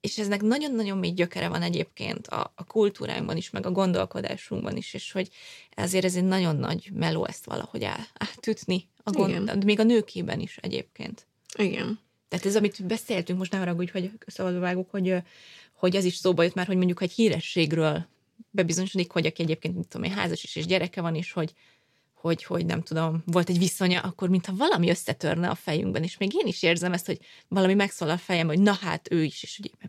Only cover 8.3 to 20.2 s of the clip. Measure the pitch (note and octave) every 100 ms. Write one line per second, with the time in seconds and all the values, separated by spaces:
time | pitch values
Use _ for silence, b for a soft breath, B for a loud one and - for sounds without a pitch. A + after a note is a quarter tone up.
8.3 | - A3+ A3 - F#3 - _ G#3+ G3 F#3+
9.3 | F3 G3+ G3 G3+ G#3 A3 A#3 G#3+ F3+ E3+
10.3 | - F#3+ - - - - - - A3 _
11.3 | _ - - G3 - F3+ A3 _ _ -
12.3 | F3 G3 G#3+ G#3 - F3+ A3 - F#3+ E3+
13.3 | F3+ F#3 F#3+ F3 E3+ F3+ F#3+ F#3 A3 -
14.3 | - F#3 F3+ F3+ F3+ F#3 G3+ F#3 F3+ F3
15.3 | B B B B - F#3 G3 F3+ - F#3
16.3 | E3+ F3 F#3 F3+ F3+ F3+ F3 F3+ - A3
17.3 | D#3+ - F3+ D#3 D#3+ D#3 D#3 E3+ _ _
18.3 | - - G3 E3+ E3+ F#3+ F#3+ F3 F3 D#3
19.3 | - E3 E3 - F3+ E3 - F3 G3